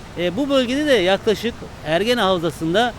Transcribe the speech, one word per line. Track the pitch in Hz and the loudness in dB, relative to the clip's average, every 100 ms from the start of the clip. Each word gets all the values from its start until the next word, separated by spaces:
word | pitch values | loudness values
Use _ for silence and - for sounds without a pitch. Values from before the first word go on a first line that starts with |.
| - - | -14 -4
E, | 175 185 | -4 -2
bu | 277 | 0
bölgede | 277 240 269 302 | 2 2 0 2
de | |
yaklaşık | 240 180 196 226 196 220 - - - 151 | 4 4 2 2 0 -2 -6 -14 -12 -2
Ergene | 165 220 247 | 0 2 2
Havzası'nda | 190 185 165 143 165 190 240 | 2 2 0 -2 0 2 2